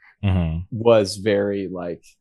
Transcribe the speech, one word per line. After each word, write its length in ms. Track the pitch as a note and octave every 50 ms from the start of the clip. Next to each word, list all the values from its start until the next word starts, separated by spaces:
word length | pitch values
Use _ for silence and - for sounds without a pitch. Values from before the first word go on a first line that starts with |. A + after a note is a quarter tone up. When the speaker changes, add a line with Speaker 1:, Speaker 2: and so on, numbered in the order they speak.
| _ _ _ _ G2+
Speaker 1:
Mm-hmm. 360 | G2 F#2 F#2 E2+ D#2+ D#2+ E2+ F#2 -
Speaker 2:
was 460 | A#2+ G#2+ A2+ A#2 A2+ A2 G2+ F#2 G#2
very, 500 | G2+ G2 G#2+ G2+ G2+ G2+ G2+ G2+ G2+ F#2+
like, 360 | F2 F#2 F2+ F2+ F2 E2 - _ - _ _